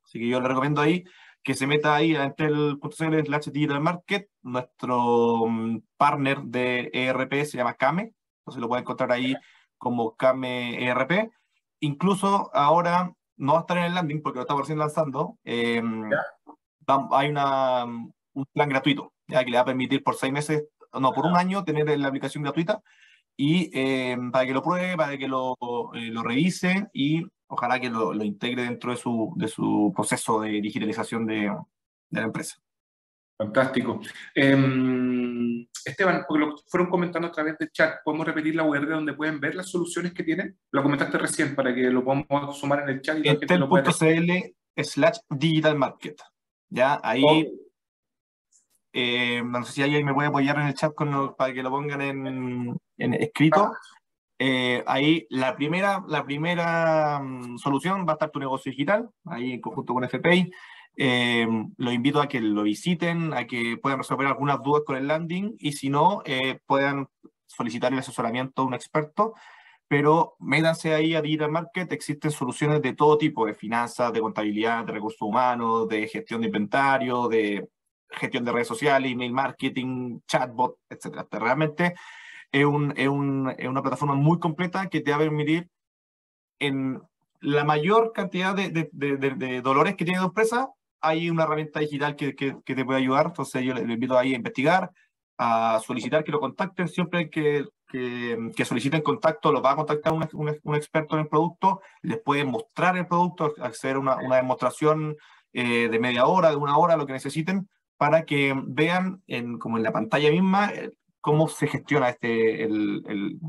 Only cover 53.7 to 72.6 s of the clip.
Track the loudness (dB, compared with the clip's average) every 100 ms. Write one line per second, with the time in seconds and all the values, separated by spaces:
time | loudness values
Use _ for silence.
53.7 | -2 -14 -20 _ _ _ -4 -2 0 0
54.7 | -2 0 2 2 2 0 -2 -2 -2 -2
55.7 | 0 0 0 -2 -4 -4 -4 -2 0 0
56.7 | 2 2 2 2 -2 -6 -8 -10 -6 -2
57.7 | 0 0 -2 -2 -2 -4 -4 -4 -4 -4
58.7 | -4 0 0 -2 _ -12 -8 -6 -6 -8
59.7 | -8 -4 -4 -2 0 4 4 4 -4 -20
60.7 | -20 -14 -2 0 2 2 2 2 0 -4
61.7 | -6 -2 0 2 2 0 0 0 2 0
62.7 | 0 -2 0 0 -2 -2 -4 -4 -4 -4
63.7 | -2 -2 -2 -2 0 0 0 0 0 2
64.7 | 2 2 -2 0 -2 -2 -4 -6 -6 -6
65.7 | -4 0 4 4 2 -2 -2 -2 -4 0
66.7 | 2 2 -2 -6 _ -20 _ _ -8 -6
67.7 | -2 0 0 -4 -4 -2 -2 -4 -2 -2
68.7 | -4 -4 -4 -2 0 -2 -2 -20 -20 -20
69.7 | _ -2 2 6 4 2 -4 -2 2 2
70.7 | 0 0 2 2 0 0 -2 0 -2 -4
71.7 | -6 -6 -6 -6 -4 -4 -2 -4 -2